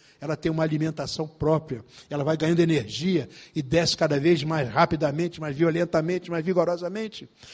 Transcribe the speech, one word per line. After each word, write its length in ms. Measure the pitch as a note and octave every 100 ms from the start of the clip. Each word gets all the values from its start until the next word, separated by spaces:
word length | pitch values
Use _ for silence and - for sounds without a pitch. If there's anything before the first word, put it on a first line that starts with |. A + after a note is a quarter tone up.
| _ _
ela 140 | D3 D3+
tem 160 | E3
uma 100 | D#3+
alimentação 680 | D#3+ D3+ D#3+ D#3 C#3 - D#3
própria, 560 | - D3+ D#3 D#3 A#2+ - - -
ela 120 | D3
vai 140 | C#3+ D#3+
ganhando 220 | D#3 E3+
energia 680 | E3 D3+ G#2 G#2+ F3+ E3+ A#2+ - - D#3
e 80 |
desce 340 | B2+ D#3+ E3+ -
cada 220 | D#3+ C#3+
vez 240 | D#3 E3+
mais 260 | D3+ D#3+ B2
rapidamente, 720 | B2 E3+ D#3+ D3+ D3 E3+ E3+
mais 140 | D#3 C#3
violentamente, 760 | E3 E3 E3+ E3 D#3+ F3+ F3+
mais 160 | E3+ D#3+
vigorosamente. 840 | F3+ E3 F3 F3 G3+ A3 - - _ -